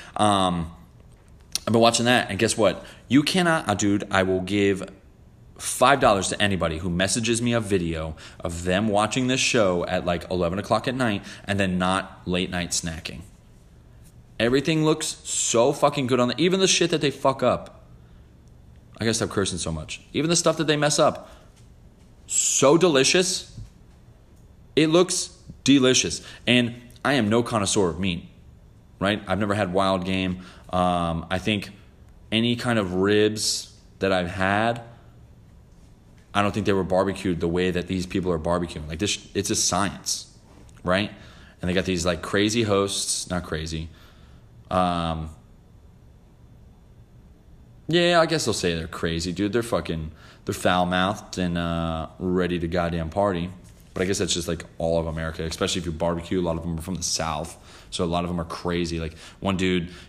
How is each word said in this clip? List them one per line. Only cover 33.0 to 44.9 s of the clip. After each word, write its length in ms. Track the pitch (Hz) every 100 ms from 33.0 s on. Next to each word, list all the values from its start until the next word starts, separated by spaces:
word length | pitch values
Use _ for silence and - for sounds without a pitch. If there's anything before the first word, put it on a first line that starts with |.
| 98 104 107 107 - - - - - -
that 120 | 95
I've 160 | 95 87
had 520 | 92 95 101 117 117 - - - - - - - - - - - - - - - 98
I 40 |
don't 100 | 101
think 120 | 107 98
they 60 |
were 120 | 98
barbecued 560 | 85 92 95 90 98 82
the 80 | 85
way 240 | 87 92
that 160 | 87 85
these 180 | 92 90
people 240 | 98 90
are 80 | 82
barbecuing. 480 | 85 87 85 82 76
Like, 140 | 82
this, 260 | 101 - -
it's 160 | 98 101
a 60 | 101
science, 760 | - 90 101 - - - - - - - - -
right? 260 | 87 92 104 - - - - -
And 80 | 90
they 60 |
got 100 | 92
these, 220 | 90 90 87
like, 160 | 85
crazy 400 | - 101 107 117
hosts, 640 | 107 98 101 - - - -
not 140 | 90
crazy. 460 | - 80 80 80 82 - - - - - - - -
Um, 600 | 95 90